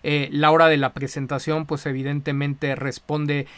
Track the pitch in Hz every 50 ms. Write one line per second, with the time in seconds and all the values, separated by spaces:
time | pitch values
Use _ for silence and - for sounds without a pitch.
0 | - 147 147 147 139 - 143 143 147 143 160 160 165 160 156 143 135 127 - -
1 | 139 131 - 143 139 131 147 135 - 156 156 160 156 147 156 143 - 147 131 131
2 | 131 139 143 147 143 151 139 139 143 143 139 139 156 143 135 127 131 139 - -
3 | _ - 151 151 147 147 143 139 135 - -